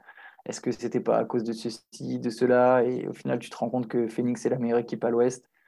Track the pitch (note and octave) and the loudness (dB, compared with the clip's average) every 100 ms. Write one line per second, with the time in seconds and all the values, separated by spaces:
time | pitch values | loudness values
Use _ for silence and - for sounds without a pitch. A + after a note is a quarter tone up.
0 | - - - - - - C3 A#2 A#2+ A#2 | -14 -20 -20 -14 -12 -6 -4 -4 -4 -2
1 | A2 A2 A2+ A#2+ A2+ A2+ - A2+ _ - | 2 2 2 -2 -2 -4 -8 -10 _ -12
2 | B2+ B2 A#2+ A2 B2 B2 B2+ B2+ A#2+ B2+ | -6 -4 -4 0 4 6 6 6 4 0
3 | - - C3+ B2+ - - - B2+ A#2 B2 | -6 -6 -4 -4 -4 -8 -4 -2 -2 0
4 | A2+ A#2 B2 A#2+ B2 B2+ A#2 A#2+ A#2 A2+ | 0 0 -2 0 -2 0 0 0 0 -2
5 | A#2 A#2 B2 B2 _ _ | 0 4 2 0 _ _